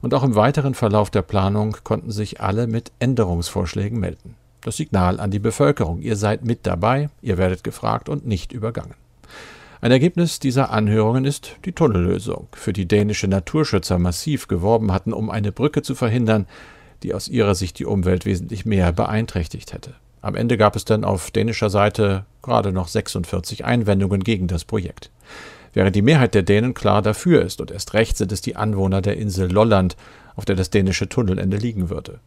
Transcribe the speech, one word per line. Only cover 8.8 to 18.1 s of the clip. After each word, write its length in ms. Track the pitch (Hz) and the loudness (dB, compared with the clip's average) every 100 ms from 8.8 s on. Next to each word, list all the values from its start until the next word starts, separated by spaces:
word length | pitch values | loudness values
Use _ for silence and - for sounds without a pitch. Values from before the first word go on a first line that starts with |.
| - - _ _ - - - - - - | -12 -20 _ _ -20 -20 -20 -20 -20 -4
Ein 120 | 123 | 2
Ergebnis 480 | 127 160 170 170 - | 4 4 2 -2 0
dieser 320 | 139 127 135 | 0 0 2
Anhörungen 520 | 117 107 110 107 127 | 2 2 4 4 2
ist 300 | 135 143 - - | 0 -2 -10 -12
die 80 | - | -10
Tunnellösung, 760 | 175 156 95 87 90 - - - | 2 2 4 0 0 -4 -8 -10
für 200 | - - | -8 -6
die 160 | 95 90 | -4 2
dänische 400 | 104 104 104 98 | 2 2 0 0
Naturschützer 720 | 95 - 156 151 101 - 90 | 0 0 -2 0 0 0 0
massiv 480 | 90 87 - 139 - | 0 0 -4 -4 -2
geworben 440 | 87 95 113 110 | -2 2 2 2
hatten, 200 | 92 - | 0 -2
um 180 | 110 110 | -4 -4
eine 220 | 107 104 | -2 -4
Brücke 300 | - 143 147 | -2 0 0
zu 120 | - | -4
verhindern, 520 | 135 120 120 113 110 92 - - - - - | -4 0 0 2 2 0 -10 -20 -20 -20 -12
die 100 | 90 | -8
aus 140 | 98 - | -8 -4
ihrer 260 | 123 101 | 0 2
Sicht 240 | 92 92 - | 2 -2 -6
die 80 | - | -2
Umwelt 400 | 98 90 | 0 2